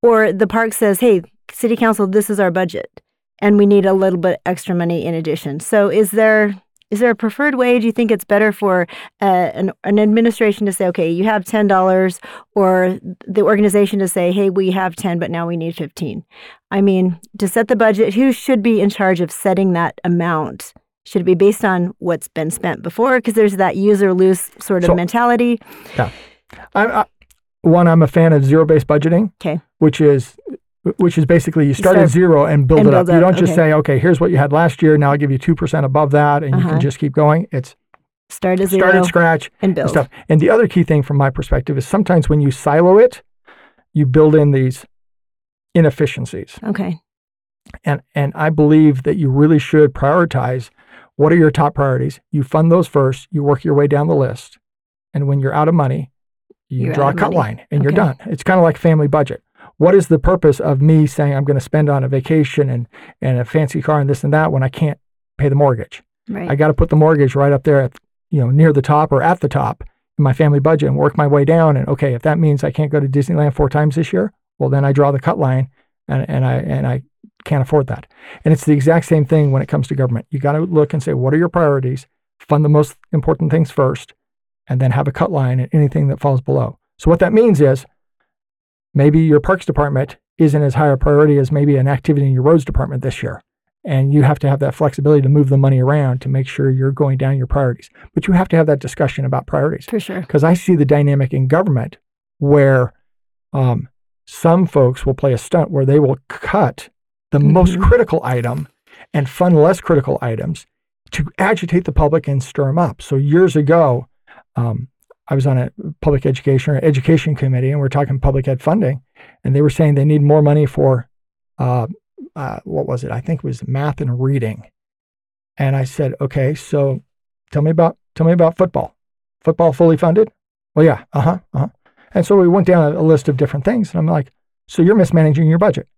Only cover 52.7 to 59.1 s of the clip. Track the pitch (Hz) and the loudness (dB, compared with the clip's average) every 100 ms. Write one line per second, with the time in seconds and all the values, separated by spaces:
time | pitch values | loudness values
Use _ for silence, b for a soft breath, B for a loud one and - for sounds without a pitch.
52.7 | 170 170 147 135 131 - 156 143 139 160 | 2 2 0 0 -2 -8 -4 -2 -2 0
53.7 | 143 143 143 151 151 131 - - _ _ | 0 2 0 0 0 -2 -6 -18 _ _
54.7 | _ _ _ _ - 139 143 135 147 151 | _ _ _ _ -6 -2 -2 -2 0 0
55.7 | 165 135 143 139 _ _ _ _ _ _ | 0 0 -4 -8 _ _ _ _ _ _
56.7 | 131 127 143 139 170 214 175 113 110 _ | -6 -4 0 0 0 -2 -2 -4 -6 _
57.7 | 147 139 165 180 131 220 175 - 185 165 | -2 0 0 0 -4 -8 -8 0 2 2
58.7 | 160 170 156 147 | 2 0 0 0